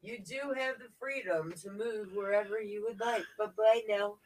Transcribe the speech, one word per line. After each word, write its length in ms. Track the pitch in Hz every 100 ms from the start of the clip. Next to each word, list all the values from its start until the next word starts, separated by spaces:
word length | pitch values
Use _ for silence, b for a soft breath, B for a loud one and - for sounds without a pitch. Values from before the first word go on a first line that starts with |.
You 160 | - 226
do 340 | 190 262 285 269
have 220 | 262 247
the 100 | 240 -
freedom 520 | 254 269 196 165 160 175
to 80 | 196
move 420 | 202 233 214 202
wherever 460 | 196 196 202 202 214
you 240 | 214 208 214
would 120 | 196
like. 240 | 226 233 165 -
Bye-bye 440 | 214 - 220 226 220
now. 300 | 202 208 208